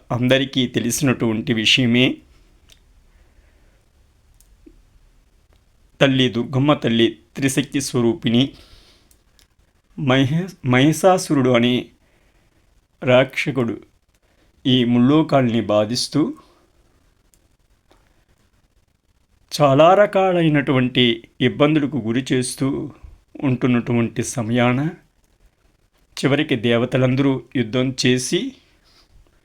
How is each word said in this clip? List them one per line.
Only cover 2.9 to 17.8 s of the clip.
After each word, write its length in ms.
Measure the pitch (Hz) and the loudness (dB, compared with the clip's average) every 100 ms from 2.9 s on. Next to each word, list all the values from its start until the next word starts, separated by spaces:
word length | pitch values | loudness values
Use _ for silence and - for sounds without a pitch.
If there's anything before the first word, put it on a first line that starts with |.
| _ _ _ _ _ _ _ _ _ _ _ _ _ _ _ _ _ _ _ _ _ _ _ _ _ _ _ _ _ _ - | _ _ _ _ _ _ _ _ _ _ _ _ _ _ _ _ _ _ _ _ _ _ _ _ _ _ _ _ _ _ -2
తల్లి 280 | 139 131 127 | 0 2 0
దుర్గమ్మ 440 | 110 113 131 147 | -2 -4 -2 0
తల్లి 340 | 143 131 113 113 - _ - | 0 0 2 0 0 _ -6
త్రిశక్తి 460 | 135 143 - 143 | -4 -2 -4 -4
స్వరూపిణి. 640 | 131 127 117 110 123 117 135 - - - _ _ _ _ _ _ _ _ _ _ _ - | -4 -2 -2 -2 -2 0 0 -4 -20 -20 _ _ _ _ _ _ _ _ _ _ _ -8
మహే-, 580 | 143 131 131 160 190 - 131 | 0 2 2 -2 -4 -8 -2
మహిషాసురుడు 840 | 123 143 151 190 185 - 143 127 | 2 2 2 2 2 2 0 2
అనే 360 | 120 120 123 - _ _ _ _ _ _ _ _ _ _ _ | 2 2 -2 -6 _ _ _ _ _ _ _ _ _ _ _
రాక్షకుడు 760 | 131 123 135 - - 139 117 - - _ _ _ _ _ _ _ 135 | 2 4 4 -2 -6 -4 -4 -6 -12 _ _ _ _ _ _ _ 0
ఈ 120 | 127 120 | 0 2
ముల్లోకాల్ని 760 | 120 123 156 156 139 123 113 | 2 4 4 2 2 2 0
బాధిస్తూ 600 | 101 104 107 120 - 139 190 311 _ _ _ _ _ _ _ _ _ _ _ _ _ _ | 0 0 0 -2 -4 -2 -4 -6 _ _ _ _ _ _ _ _ _ _ _ _ _ _